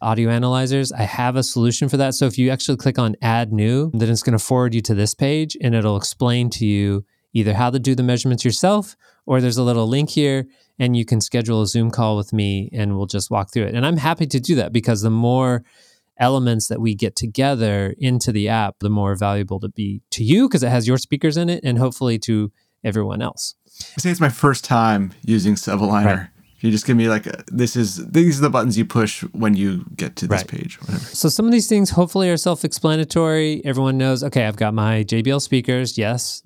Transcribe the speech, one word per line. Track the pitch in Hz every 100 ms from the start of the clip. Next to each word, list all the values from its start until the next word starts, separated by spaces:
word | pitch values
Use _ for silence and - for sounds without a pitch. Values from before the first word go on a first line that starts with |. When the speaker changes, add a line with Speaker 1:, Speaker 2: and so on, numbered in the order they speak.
Speaker 1:
audio | 113 110 113
analyzers, | 117 123 127 131 139 127
I | -
have | 104 - 123 131
a |
solution | 123 123 117 117 139
for | 139
that. | 135 -
So | 135
if | 131
you | 127
actually | 131 - 127
click | 135 127
on | 113 107
Add | 117 113 113
New, | 107 107 127 160
then | 117 113
it's | 113
gonna | - 110
forward | - 127 123 113
you |
to | 107
this | 101 104
page, | - 139 156 156 -
and | 131
it'll | 117 107 101
explain | - - 123 120 120
to | - 107
you | 101 101 98 - _ _
either | 113 104
how | 104 123
to | 131
do | 123 127
the |
measurements | 123 123 135 120
yourself, | 123 - 185 208 196 - _ _ -
or | 131
there's | 127 117
a |
little | 120 117 113
link | 135 151
here, | 151 143 135 127 _ _ -
and | 123 120
you | 113
can | 113
schedule | - 123 113 113
a | 101
Zoom | 117 113
call | - 113 104
with | 101
me, | 110 101 98 104
and | 113 101 98
we'll | 98
just | 101 -
walk | 110 95
through | 120
it. | 101 120
And | 139
I'm | 170
happy | 156 165 147
to | 135
do | 127 147
that | -
because | 113 123 107
the | 110
more | 110 120 127 127 123 - _ _ _ _ -
elements | 127 135 123 110 -
that | 143
we | 113 104
get | 104 -
together | 117 120 135 127 110 101 98 -
into | 131 123 -
the | 107 104
app, | 113 101 -
the | 104
more | 104 101 98
valuable | 101 101 95 95
to | 101
be | - 101 101 -
to | -
you | 113 190 262
'cause | 190
it | 123
has | 123 110
your | 127
speakers | - 143 160 151
in | 170
it, | 175
and | 139 120
hopefully | 127 - 127 110
to | - 110 104 - _ _
everyone | 113 104 104 95
else. | 120 - - - _ - - -
Speaker 2:
Say | 180
it's | 175
my | 151
first | - 143 131
time | - 120 113 104 98 -
using | - 110 95
Subaligner. | 98 - 98 104 104 104
Speaker 1:
Right. | 92 90 _ _ _
Speaker 2:
Can | 113
you |
just | 107 -
give | 120
me, | 113
like, | 107 -
a, | - -
this | 120 120 123
is, | 104 95 -
these | 160 170 139
are |
the | 147
buttons | 131 120 107
you | 110
push | 120 107 - -
when | 101 110
you | 98 98 90 - -
get | 71 -
to | 90
this | 95
Speaker 1:
Right. | -
Speaker 2:
page, | - - -
whatever. | - - -
Speaker 1:
So | - 160
some | - 226
of |
these | 240 -
things | 208 190
hopefully | - 175 190 185
are | 165
self-explanatory. | 185 165 151 - 160 156 156 170 160 156 156 151
Everyone | 143 131 135 131
knows, | 131 127
okay, | 139 127 107
I've | 104
got | 110
my | 107 107 110
J | 101 113
B | 113
L | 139
speakers. | - 131 123 127 127 -
Yes, | 104 123 - -